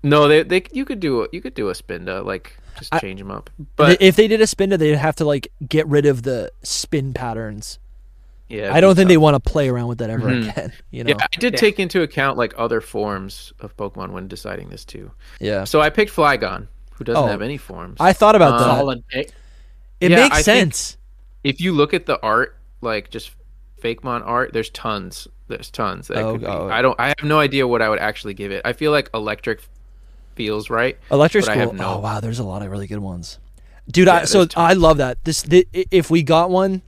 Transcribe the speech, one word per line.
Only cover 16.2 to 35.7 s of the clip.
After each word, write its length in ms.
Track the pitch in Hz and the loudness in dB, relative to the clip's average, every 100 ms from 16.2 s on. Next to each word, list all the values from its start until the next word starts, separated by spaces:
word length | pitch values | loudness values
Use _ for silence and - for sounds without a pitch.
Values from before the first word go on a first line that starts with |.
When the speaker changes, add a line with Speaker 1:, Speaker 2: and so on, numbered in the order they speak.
| 147 127 101 92 104 - - | 0 0 -4 -8 -14 -20 -20
Speaker 1:
who 100 | - | -14
doesn't 200 | 120 147 | -4 0
Speaker 2:
Oh. 40 | 123 | 0
Speaker 1:
have 140 | 101 | -2
any 160 | 110 143 | -6 -10
forms. 400 | - 90 85 101 | -14 -16 -16 0
Speaker 2:
I 140 | 170 | 0
thought 220 | 190 214 214 | 4 4 6
about 180 | 156 | 6
Speaker 1:
Um, 60 | 120 | 6
Speaker 2:
that. 180 | 120 127 | 2 2
Speaker 3:
Solid 260 | 139 123 - | 0 -4 -8
pick. 240 | 131 - - - - - - - - | -8 -8 -12 -20 -20 -20 -20 -20 -2
Speaker 2:
It 120 | 175 | 4
Speaker 1:
Yeah, 60 | 180 | 6
Speaker 2:
makes 180 | 277 156 | 6 4
Speaker 1:
I 40 | |
think 300 | 208 233 180 - | 4 4 2 -2
Speaker 2:
sense. 220 | - - - - - - | -10 -14 -20 -20 -20 -8
Speaker 1:
if 160 | 143 131 | -6 -4
you 140 | 180 | -2
look 200 | 160 147 180 | 0 0 0
at 100 | - | -2
the 160 | 143 | -4
art, 340 | 110 110 131 - - - | 0 0 0 -8 -20 -10
like, 280 | 120 110 104 | -6 -6 -8
just 220 | 113 - - - - - - | -14 -16 -20 -20 -20 -20 -10
Fakemon 400 | 117 117 127 120 110 | -8 -6 -6 -8 -4
art, 280 | 120 127 | -4 -2
there's 160 | 117 110 | -4 -6
tons. 580 | - 113 104 90 - - - - | -8 -8 -8 -10 -16 -20 -20 -14
There's 200 | 104 - | -14 -14
tons 360 | - 107 90 - | -6 -6 -6 -8
that 100 | - | -6
it 40 | |
Speaker 2:
Oh, 80 | 110 | -6
Speaker 1:
could 80 | 113 | -6
be. 60 | - | -6
Speaker 2:
oh. 220 | 90 92 | -8 -4
Speaker 1:
I 120 | 92 | 0
don't, 140 | 131 120 | 0 0
I 80 | 127 | -4
have 160 | 147 | -2
no 160 | 147 156 | 0 2
idea 280 | 147 135 127 | 2 0 0
what 140 | 120 | 0
I 80 | 110 | 0
would 100 | 107 | 0
actually 360 | 107 107 107 95 | -4 -6 -12 -10
give 160 | 98 | -10
it. 100 | 95 | -6
I 100 | - | -6
feel 180 | 123 151 | -4 0
like 180 | 147 - | 0 -2
Electric 480 | 113 107 107 - 107 - - - - - - - - | -8 -6 -6 -6 -8 -10 -20 -20 -20 -20 -20 -20 -8
feels 340 | 107 107 104 | -6 -6 -4
right, 280 | 113 123 - - | -2 -2 -4 -2
Speaker 2:
Electric's 360 | 139 160 208 160 | 2 4 2 0
Speaker 1:
but 60 | |
I 20 | 107 | 0
have 120 | 117 | -2
Speaker 2:
cool. 80 | 101 | -4
Speaker 1:
no 140 | 95 95 | -6 -6
Speaker 2:
Oh, 40 | |
wow, 200 | 101 107 | -6 -6
there's 180 | 110 117 | -6 -6
a 40 | |
lot 180 | 104 95 | -8 -8
of 80 | 98 | -8
really 160 | 101 101 | -10 -10
good 140 | 107 | -10
ones. 400 | 98 87 85 - - - - - - | -10 -10 -14 -18 -20 -20 -20 -20 -2
Dude, 160 | 175 185 | 4 6
Speaker 1:
Yeah, 60 | 170 | 6
Speaker 2:
I, 80 | - | 4
so 140 | 202 | 2
Speaker 1:
there's 100 | 170 | 2
tons. 200 | - 170 | 2 2
Speaker 2:
I 40 | |
love 240 | 190 165 151 | 6 6 4
that. 200 | 131 127 | 0 -4
This, 180 | - 156 | -6 -6
thi-, 240 | - 175 185 | 4 4 4